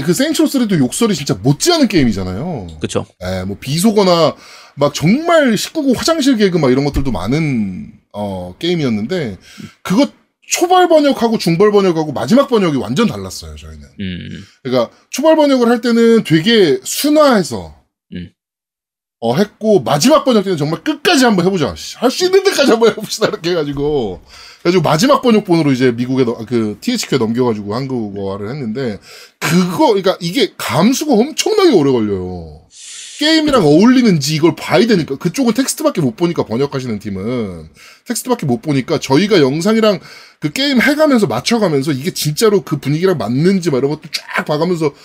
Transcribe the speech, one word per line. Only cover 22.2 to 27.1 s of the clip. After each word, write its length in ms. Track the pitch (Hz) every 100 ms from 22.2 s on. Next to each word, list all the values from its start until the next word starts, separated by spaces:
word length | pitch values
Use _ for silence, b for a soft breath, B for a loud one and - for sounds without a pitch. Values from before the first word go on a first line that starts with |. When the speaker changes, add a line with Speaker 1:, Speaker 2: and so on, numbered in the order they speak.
| 359
Speaker 1:
있는 180 | 381
데까지 280 | 392 294 262
한번 180 | 226 226
해봅시다. 360 | - 214 - 214
이렇게 220 | 208 165
해가지고, 720 | 175 147 139 143 147 107 87 B B B B
그래가지고 220 | 175 185
마지막 380 | 131 156 254 262
번역본으로 500 | 254 214 208 165 147
이제 180 | 123 131
미국에 320 | 117 127 131
너-, 140 | 117 113 107
그 320 | 120 107 104
티에이치큐에 360 | - 247 -